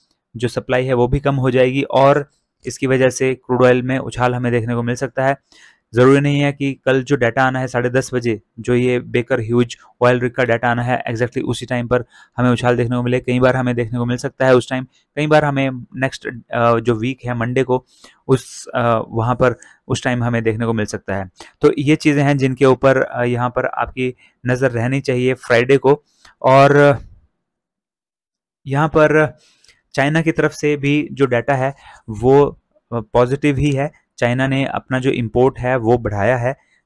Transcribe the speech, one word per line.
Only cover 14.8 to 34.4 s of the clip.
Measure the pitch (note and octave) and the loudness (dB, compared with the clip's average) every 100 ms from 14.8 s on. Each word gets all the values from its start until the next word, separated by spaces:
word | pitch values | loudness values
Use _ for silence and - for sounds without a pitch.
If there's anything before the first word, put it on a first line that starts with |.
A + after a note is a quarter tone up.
| B2+ _ _ - | -10 _ _ -4
कई | D3+ | 0
बार | D3+ | 2
हमें | D3 C#3 C3+ C3 A#2+ - | 2 0 -2 -6 -12 -6
नेक्स्ट, | C3+ - - | -6 -6 -12
अ, | A2+ - A#2+ A#2 A#2 | -12 -8 0 2 2
जो | A#2 A2+ | 0 -2
वीक | A#2 C3 | -2 -6
है | A#2+ | -6
मंडे | A#2+ A#2 B2+ | -4 -2 -2
को | C3 B2+ - _ - _ - | 0 -2 -6 _ -20 _ -2
उस, | C3+ - - - | -2 -2 -18 -8
अ, | A#2+ A#2+ A2+ - | -2 0 0 -2
वहाँ | A2+ A2+ | -4 -2
पर | B2 B2+ A2+ - _ - | 0 0 -2 -10 _ -8
उस | B2 | -6
टाइम | C3+ B2 | -4 -2
हमें | A#2+ A#2 | -2 -2
देखने | A2+ A2 A#2 | -2 -2 -2
को | |
मिल | A2+ G#2 | -2 -4
सकता | G2+ - G2 | -8 -6 -8
है। | F#2 - - _ | -8 -14 -20 _
तो | D3 - | 0 2
ये | C#3 D#3 | 0 0
चीज़ें | D#3 C#3+ | 2 2
हैं | C#3+ C#3+ | 2 2
जिनके | C3 B2+ C3+ | 0 2 2
ऊपर, | B2+ C3+ C3 | 4 2 2
अ, | - B2 | 0 -2
यहाँ | B2 A#2+ B2 | -2 -2 -4
पर | B2+ B2+ | -4 -4
आपकी | - A#2 - B2+ B2 _ _ | -4 -6 -6 -6 -8 _ _
नज़र | B2 B2 C3+ | -4 0 0
रहनी | A#2 A#2+ C3+ | -2 -2 -4
चाहिए | C3+ B2 B2+ C3 | -2 -2 0 -2
फ्राइडे | - A#2+ D3 C#3 | 0 2 4 4
को। | C3 D3 _ _ _ - | 4 0 _ _ _ -4
और | B2+ C3+ C#3 C#3+ C#3+ C#3 - - _ _ _ _ _ _ _ _ _ _ _ _ _ _ - | 4 6 6 6 4 4 -4 -20 _ _ _ _ _ _ _ _ _ _ _ _ _ _ -6
यहाँ | C#3 D#3 | -2 0
पर | D#3 D3+ D3+ D3+ - _ _ _ _ _ | 4 4 4 0 -4 _ _ _ _ _
चाइना | - C#3 D#3+ | -2 0 0
की | D#3+ | 0
तरफ | D#3 D3+ | 0 -2
से | - D3 D3 | -2 -2 -2
भी | C#3 D3 - | 0 0 -2
जो | C3 C3+ | -2 0
डेटा | A#2+ A#2 | 0 0
है | C3+ C3 - - - - | -2 -2 -6 -18 -20 -14
वो, | G#2+ A#2+ C#3 C#3 - _ _ - | -2 4 4 4 -2 _ _ -10
अ, | A#2 G#2+ | -10 -2
पॉजिटिव | A#2+ B2 C#3 D3 C3+ | 0 2 0 -2 0
ही | D3 | 0
है। | C3+ D3 _ _ - | -2 -4 _ _ -4
चाइना | A#2+ B2 | -2 0